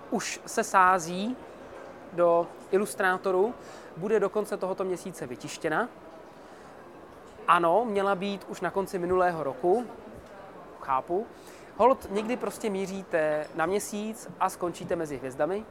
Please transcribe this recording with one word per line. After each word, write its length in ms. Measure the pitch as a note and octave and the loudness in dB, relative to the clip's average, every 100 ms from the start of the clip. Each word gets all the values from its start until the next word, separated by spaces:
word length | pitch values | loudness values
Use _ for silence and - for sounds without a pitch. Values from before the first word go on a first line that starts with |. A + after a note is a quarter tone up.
| - | -4
už 300 | G#3 - - - | -4 -2 -8 -6
se 180 | - | -4
sází 720 | G#3+ G3 F#3 F#3 D#3+ F3+ G#3+ B3+ - - - - - - - | 4 6 8 6 2 -4 -4 -6 -10 -16 -16 -14 -16 -16 -6
do 340 | E3+ F3 E3+ E3 - - | 4 6 6 4 -4 2
ilustrátoru, 800 | G3 G#3 - F#3+ F#3 G3 F#3 A3 B3+ - - - - | 2 2 2 2 2 4 4 4 0 -12 -16 -14 -6
bude 220 | G3+ A3 | 2 2
do 100 | F#3+ | 2
konce 280 | G#3+ G#3 G3 | 0 -2 -2
tohoto 260 | F#3 F#3 | -2 -2
měsíce 440 | F#3+ F3 F#3+ E3 C3+ | -2 -2 -6 -8 -8
vytištěna. 640 | B2 C#3+ - D#3+ D#3 A#3+ - - - - - - - - - - - - - - - - | -8 -10 -4 0 0 -2 -6 -18 -18 -18 -20 -20 -20 -18 -18 -18 -18 -20 -20 -18 -2 4
Ano, 380 | F3 E3+ F#3 A#3+ | 6 6 4 2
měla 300 | G3+ G3 G3 | 0 2 0
být 300 | G3+ G3 - | -2 -6 -8
už 120 | G3 | -6
na 100 | F3 | -4
konci 280 | G3 F#3+ F#3+ | -2 -4 -2
minulého 440 | F3 F#3 F3+ E3 | 0 4 4 2
roku, 440 | C#3 B2+ F3 A3 A3 - - - - - - - - - | -4 0 2 2 0 -10 -16 -16 -16 -18 -16 -16 -16 -10
chápu. 460 | - C3 - F3+ A#3+ - - - - - | -2 0 0 -2 -2 -10 -18 -18 -6 6
Holt 300 | A#3 C4+ - | 6 6 0
někdy 280 | G3 G#3+ B3 | -2 -2 -2
prostě 320 | G3+ - A3+ | -4 -4 -2
míříte 760 | F#3+ F#3+ G3 F#3+ E3 D#3 D3+ D3+ E3 | -2 -2 -6 -2 2 2 0 -2 -2
na 100 | E3 | 0
Měsíc 640 | G3+ - G#3 A3 G#3+ - - | 0 -2 -4 -6 -8 -10 -2
a 100 | F#3 | -2
skončíte 460 | - F3 E3+ F3+ F3 | 0 -4 -4 -2 -2
mezi 220 | D#3 C3+ | -2 -4
hvězdami 480 | C3 C3 D3+ G3 G#3+ | -6 0 0 0 -6